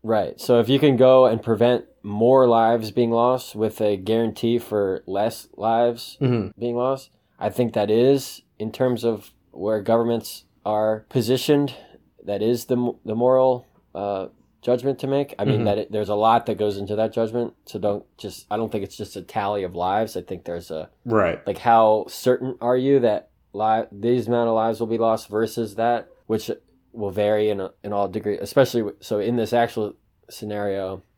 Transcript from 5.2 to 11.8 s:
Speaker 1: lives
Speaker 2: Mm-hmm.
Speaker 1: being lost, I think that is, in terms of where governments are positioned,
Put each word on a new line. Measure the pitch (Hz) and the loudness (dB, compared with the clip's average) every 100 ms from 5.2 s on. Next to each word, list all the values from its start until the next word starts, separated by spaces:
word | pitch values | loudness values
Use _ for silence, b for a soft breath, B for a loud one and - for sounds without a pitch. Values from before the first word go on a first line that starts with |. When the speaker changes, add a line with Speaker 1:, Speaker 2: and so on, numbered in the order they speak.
| 110 - - | -2 -4 -20
Speaker 1:
lives | - 113 113 120 120 - - | -6 -2 2 0 -2 -14 -2
Speaker 2:
Mm-hmm. | 135 120 95 - | 0 0 -4 -8
Speaker 1:
being | 120 | -6
lost, | 120 127 135 - _ _ _ | -2 -2 -4 -8 _ _ _
I | - | -6
think | - 117 | -2 -2
that | 110 104 | -2 0
is, | 110 127 139 - - _ _ | 2 4 2 -2 -16 _ _
in | 110 | -10
terms | - 131 117 | -2 -2 0
of | 117 107 - _ _ | -2 -4 -12 _ _
where | - 101 110 | -8 -4 -2
governments | 101 117 117 117 113 - _ _ | 0 0 2 -2 -4 -18 _ _
are | - 107 110 110 _ | -4 0 0 -2 _
positioned, | 131 110 127 - 147 143 B | -4 0 0 2 2 2 B